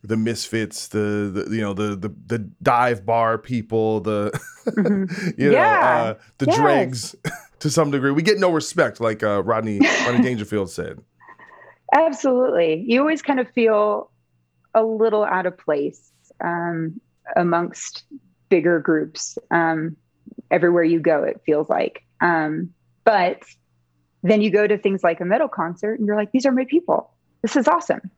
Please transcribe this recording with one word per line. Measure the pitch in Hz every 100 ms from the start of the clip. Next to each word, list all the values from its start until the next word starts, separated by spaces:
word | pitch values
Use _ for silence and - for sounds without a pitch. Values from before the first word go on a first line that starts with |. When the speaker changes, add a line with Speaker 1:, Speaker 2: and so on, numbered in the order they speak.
Speaker 1:
the | 101 110
misfits, | 110 110 - 110 110 - -
the, | 107 104 104 104 95 -
the, | 110
you |
know, | 104
the, | 98 107 101
the, | 85 73 -
the | 117 101 -
dive | - 120 123 117 95
bar | 117 113 113
people, | - 127 110 113 110 110
the, | 101 104 104 - -
<laughs> | -
Speaker 2:
Mm-hmm. | - - 196 202 190 180 185 -
Speaker 1:
you | 139
Speaker 2:
Yeah. | 254
Speaker 1:
know, | 392 403 320
uh, | - 113 107 _ _
the | 139
Speaker 2:
Yes. | 339
Speaker 1:
dregs | - 277 180 127 - - - -
<laughs> | - _
to | 156
some | 156 151
degree. | 143 135
We | 139
get | 160 202
no | 185
respect, | 160 - 175 135 101
like, | 117 110
uh, | 107 101
Rodney, | 95 113 110 101
Speaker 2:
<laughs> | - - 123
Speaker 1:
Rodney | 120
Dangerfield | 123 123 104 107 92
said. | - 82 - - _ - - - - - _ -
Speaker 2:
Absolutely. | 277 320 269 277 254 254 254 170 160 220
You | 240
always | 294 311
kind | - 277
of | 247
feel | - 226 208 214 208 - _ _ _ _ _ _ 226
a |
little | 220 220 226 214
out | 208 185 185
of | 180
place, | - 147 143 - _ _ _ _
um, | 175 170 170 165 165 175 _ _ - -
amongst | 175 170 175 - - - - 277 _ _ _
bigger | 180 165 170
groups. | 151 156 160 - - - _
Um, | 170 165 160 160 160 _ _ - - -
everywhere | 180 175 175
you | 165 170
go, | 160 151
it | - - -
feels | 151 156
like. | - - - _ _
Um, | 175 165 156 156 175 _ _ _
but | - 208 180 - - _ _ _ _ _ _ _
then | 180 214
you | 208
go | 196 208
to | 208
things | 202 196
like | 180 170
a | 180
metal | 220 311
concert | - 165 175 208 220
and | 208
you're | 208
like, | 208
"These | 262 262
are |
my | 254 262
people. | 302 349 - - _ _ _
This | 220 294
is | 226
awesome." | 339 - - 185